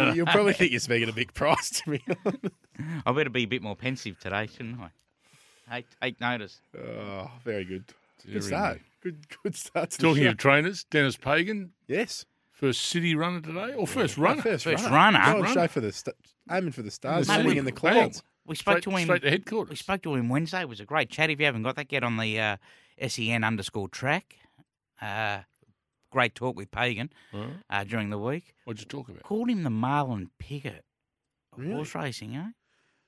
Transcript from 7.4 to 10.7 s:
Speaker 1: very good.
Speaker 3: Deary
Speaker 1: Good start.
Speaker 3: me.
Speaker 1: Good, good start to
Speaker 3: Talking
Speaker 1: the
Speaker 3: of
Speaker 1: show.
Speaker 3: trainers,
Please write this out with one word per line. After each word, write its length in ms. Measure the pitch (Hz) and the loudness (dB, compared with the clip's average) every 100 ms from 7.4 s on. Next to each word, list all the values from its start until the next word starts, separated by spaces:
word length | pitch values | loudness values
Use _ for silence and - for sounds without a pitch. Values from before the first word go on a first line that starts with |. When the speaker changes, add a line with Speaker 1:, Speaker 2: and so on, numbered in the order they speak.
Speaker 1:
very 200 | 120 104 | -6 -6
good. 220 | 92 92 - - _ _ | -6 -8 -12 -20 _ _
Speaker 3:
Deary 100 | - 104 | -10 -6
Speaker 1:
Good 40 | |
start. 320 | 98 156 196 80 | -4 -2 -2 -4
Speaker 3:
me. 40 | _ _ | _ _
Speaker 1:
Good, 240 | 180 151 147 - | -12 -10 -14 -8
good 120 | 214 - | -8 -8
start 360 | - - 165 | -6 -4 -4
to 60 | - | 2
Speaker 3:
Talking 240 | 160 147 | 4 6
Speaker 1:
the 60 | 127 | 4
Speaker 3:
of 40 | |
Speaker 1:
show. 160 | 107 135 | 4 4
Speaker 3:
trainers, 340 | 143 170 | 4 2